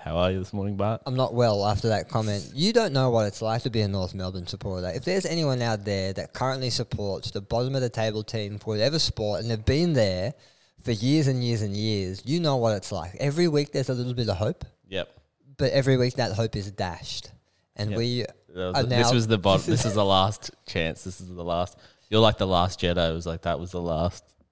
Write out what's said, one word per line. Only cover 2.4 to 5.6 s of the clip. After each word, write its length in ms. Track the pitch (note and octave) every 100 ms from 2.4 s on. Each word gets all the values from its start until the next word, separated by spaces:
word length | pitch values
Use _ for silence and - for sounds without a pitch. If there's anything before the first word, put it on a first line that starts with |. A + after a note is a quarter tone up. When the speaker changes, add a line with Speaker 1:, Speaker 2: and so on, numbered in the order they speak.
| C#2+
Speaker 2:
You 180 | C3 G3
don't 200 | A#3 G#3
know 180 | C3+ C3
what 160 | A#2 G#2
it's 160 | -
like 200 | A2 A2+
to 80 | B2
be 100 | A2
a 80 | G2+
North 260 | G2 F#2
Melbourne 320 | G2 F#2 F#2 F2
supporter. 420 | F#2+ G2+ F#2 F2+
If 100 | G2+
there's 220 | F3 F#3 F3
anyone 340 | E3 D3 B2+